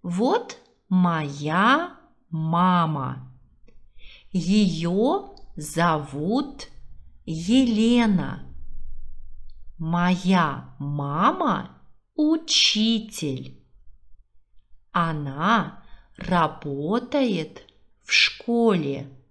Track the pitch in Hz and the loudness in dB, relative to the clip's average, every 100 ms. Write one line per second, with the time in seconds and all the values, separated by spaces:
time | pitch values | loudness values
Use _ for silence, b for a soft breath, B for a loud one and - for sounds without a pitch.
0 | 185 175 247 427 494 - _ _ _ 185 | -4 0 2 2 -2 -16 _ _ _ 4
1 | 175 165 147 139 147 165 214 285 349 - | 4 2 -4 -4 -2 2 4 4 0 -12
2 | _ _ _ 160 156 170 180 180 165 147 | _ _ _ -4 0 4 4 4 2 -2
3 | 131 127 127 - - _ - - - b | -6 -8 -12 -20 -20 _ -20 -20 -20 b
4 | b b b 185 170 214 196 160 170 185 | b b b -4 2 4 4 2 -2 0
5 | 247 381 - - - - 151 160 170 156 | 2 0 -4 -16 -16 -12 -6 0 2 2
6 | 143 139 160 240 285 - - - - - | -2 -6 -2 -2 -2 -10 -16 -16 -16 -16
7 | - - - 160 175 254 254 214 226 240 | -18 -18 -8 -6 4 4 6 4 4 6
8 | 233 185 135 - - - - - - - | 4 2 0 -8 -10 -10 -6 -4 -4 -4
9 | - - - - - - - - 160 175 | -6 -8 -10 -10 -10 -10 -14 -8 -2 2
10 | 175 180 180 185 160 139 127 - 143 147 | 2 2 2 2 2 -2 -12 -8 -6 -4
11 | 143 147 220 370 311 170 - - - - | -4 2 2 2 0 -2 -4 -16 -20 -20
12 | _ - 302 320 - - - 208 220 226 | _ 0 2 2 0 2 2 2 2 0
13 | - - 151 131 127 - _ - - - | -2 -8 -6 -6 -10 -18 _ -20 -20 -20
14 | - - - - _ - _ - _ 180 | -20 -20 -20 -20 _ -20 _ -20 _ -2
15 | 165 156 143 139 175 226 165 - b b | 0 -2 -6 -2 0 2 0 -10 b b
16 | b - - 180 156 - 147 139 151 226 | b -12 -2 2 2 -2 -8 -6 -2 -2
17 | 247 285 254 180 156 - - _ _ _ | -2 0 0 0 -4 -12 -20 _ _ _
18 | - - - - - 233 233 185 143 139 | 0 2 2 -2 -2 2 4 4 0 -6
19 | 156 - _ | -8 -18 _